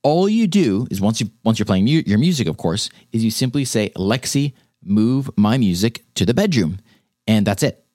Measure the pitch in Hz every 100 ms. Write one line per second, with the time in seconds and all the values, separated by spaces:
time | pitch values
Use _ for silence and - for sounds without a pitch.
0 | 143 160 196 220 214 202 143 98 127 95
1 | 101 110 104 _ 113 110 104 95 107 160
2 | - 107 160 156 98 76 85 98 - -
3 | _ 113 113 - 131 143 131 113 104 -
4 | 95 123 - 139 143 - _ _ 87 104
5 | 113 131 139 - 104 131 104 87 113 -
6 | _ - 92 127 208 139 80 98 _ _
7 | _ _ - 107 101 98 143 - _